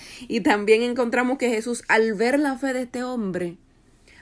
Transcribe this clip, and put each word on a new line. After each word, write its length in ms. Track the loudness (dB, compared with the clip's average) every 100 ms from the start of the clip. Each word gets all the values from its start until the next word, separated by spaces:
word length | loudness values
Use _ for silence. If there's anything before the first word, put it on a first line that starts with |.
| -20 -16 -6
Y 140 | 0
también 420 | 2 2 4 4
encontramos 560 | 4 0 0 0 0 0
que 100 | 0
Jesús, 340 | 0 -2 -6 0
al 260 | 2 2
ver 240 | 2 2 2
la 180 | 0 -2
fe 180 | -4
de 100 | -4
este 200 | -6 -6
hombre, 540 | -6 -4 -4 -4 -6 -10 _ _ _ _ _ -10